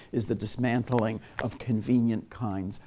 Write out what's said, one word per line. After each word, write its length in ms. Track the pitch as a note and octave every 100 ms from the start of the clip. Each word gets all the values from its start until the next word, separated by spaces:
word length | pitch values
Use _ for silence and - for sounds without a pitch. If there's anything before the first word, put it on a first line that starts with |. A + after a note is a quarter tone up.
| -
is 160 | C3 G#2
the 80 | G#2+
dismantling 840 | A2 - B2 B2 A#2+ B2 A2 A2 - -
of 180 | B2 -
convenient 720 | - A2 G#2 B2 A#2 A2 -
kinds 500 | - A#2 F#2+ F#2+ -